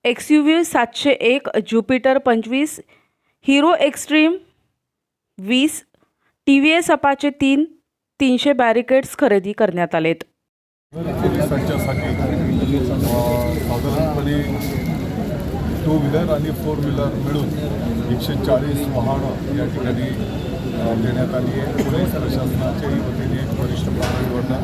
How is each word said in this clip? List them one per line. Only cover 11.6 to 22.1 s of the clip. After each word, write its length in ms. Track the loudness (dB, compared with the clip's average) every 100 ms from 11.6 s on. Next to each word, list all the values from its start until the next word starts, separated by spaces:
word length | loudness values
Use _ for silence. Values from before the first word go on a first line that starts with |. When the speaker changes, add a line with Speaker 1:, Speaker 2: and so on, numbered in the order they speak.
| -2 -2 -2 -2
Speaker 2:
अ, 960 | -2 -2 -2 -2 0 0 0 0 0 -2 0 0 0 0 0 -2
साधारणपणे 840 | -2 -2 -2 0 0 0 0 0 0 -4 -4 -4 -2 -4 -4 -4 -4 -4 -4 -4 -4 -2
टू 60 | 0
व्हीलर 420 | 0 2 0 0
आणि 160 | -2 -2
फोर 280 | -4 -4 -2
व्हीलर 320 | -2 -2 -2
मिळून 340 | -2 -2 -2 -2 -4 -4 -4 -4 -4 -2
एकशे 180 | -2 -2
चाळीस 480 | -2 0 0 0 -2
वाहनं 800 | -2 -2 -2 -2 -4 -4 -4 -4
या 60 |
ठिकाणी, 440 | -4 -2 -2 -2 -4 -4 -4 -6 -6 -6 -6 -4
अ, 140 | -2
देण्यात 400 | 0 0 0 -2
आली 260 | -2 -2 -2
आहे. 220 | -4 -2
पोलीस 280 | 0 0 0